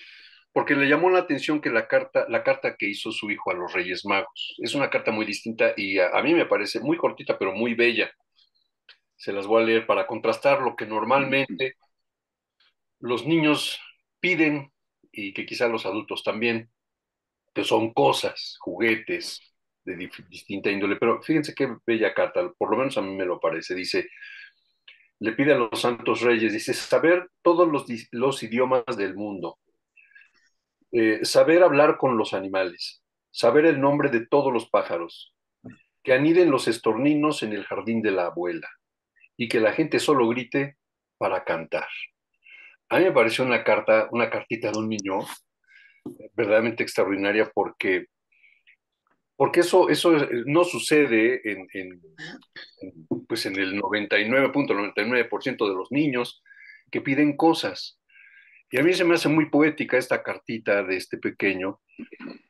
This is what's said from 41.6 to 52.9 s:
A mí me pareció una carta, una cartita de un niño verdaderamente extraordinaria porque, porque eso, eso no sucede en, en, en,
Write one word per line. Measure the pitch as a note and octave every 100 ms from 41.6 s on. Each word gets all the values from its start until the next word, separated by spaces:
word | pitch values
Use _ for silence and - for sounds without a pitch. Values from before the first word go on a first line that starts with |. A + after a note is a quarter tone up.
| D#2+ D#2+ - - - _ _ _ _ - - _ -
A | C3
mí |
me | F#3
pareció | C3 A2+ A#2+
una | B2+ A2+
carta, | - G#2+ - A2 G#2+
una | A#2+ A2+
cartita | A2 - A2+ G#2+
de | G#2+
un | A2
niño | G#2+ G2 G2 - - _ _ _ - - _ - - -
verdaderamente | - G#2 A2 A#2 A2+
extraordinaria | A2+ - F#2+ G2 G2+ G#2+ G#2+
porque, | G#2 F#2 - G2 F2+ - _ _ _ _ _ _ _ _ _ _ _ _ -
porque | C3+ F3
eso, | F3 F#3 D#3+
eso | D3+ F3 D#3 C#3 A#2+ B2+
no | D#3+
sucede | F3 A#2+ - D3+ C#3 A2 A#2 B2+ G#2+
en, | F#2+ F#2
en, | F#2+ F#2 F2+ - - E3+ - _ - - _
en, | F#2